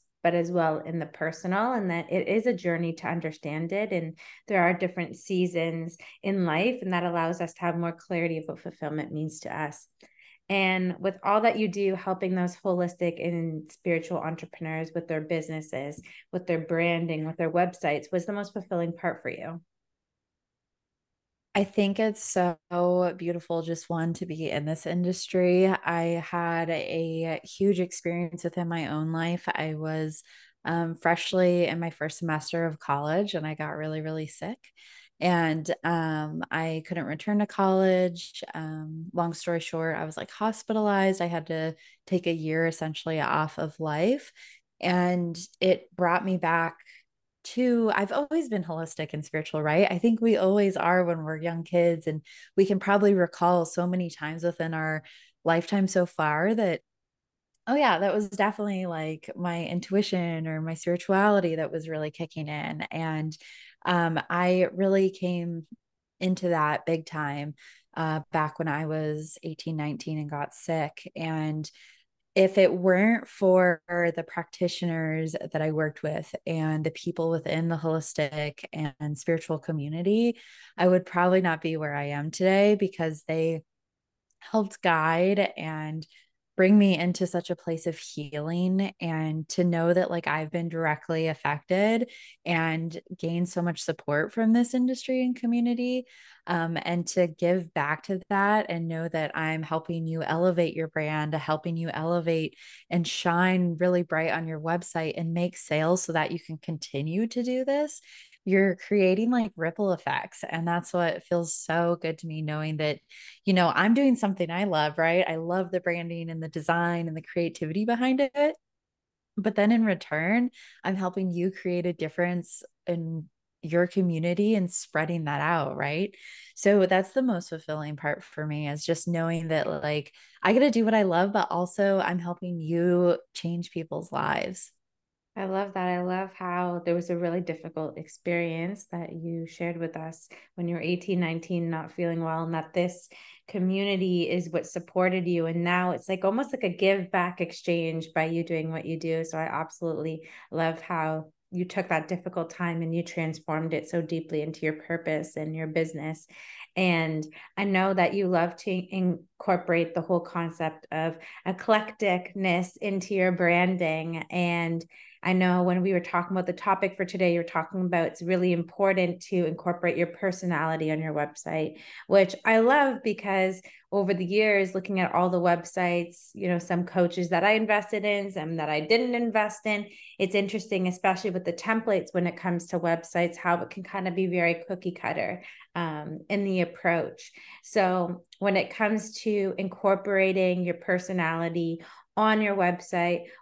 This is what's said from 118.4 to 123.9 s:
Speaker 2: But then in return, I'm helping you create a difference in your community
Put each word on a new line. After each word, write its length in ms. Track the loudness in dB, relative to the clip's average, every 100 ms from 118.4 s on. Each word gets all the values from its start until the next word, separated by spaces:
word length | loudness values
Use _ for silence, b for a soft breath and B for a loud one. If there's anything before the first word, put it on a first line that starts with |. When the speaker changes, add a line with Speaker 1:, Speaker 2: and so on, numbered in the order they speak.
| 0 0 _ _ _ _ _ _ _ -4
Speaker 2:
But 180 | -2
then 160 | 2 4
in 140 | 6
return, 640 | 4 0 -2 -2 2 2 0 B B B
I'm 140 | -4 -2
helping 340 | -2 -2 -2
you 200 | 0 -2
create 340 | -2 -2 0
a 80 | -2
difference 720 | -2 -4 0 0 0 -4 -10 -14 _ -4
in 420 | -4 -2 -6 -8 _ _ _
your 260 | 0 2
community 680 | 4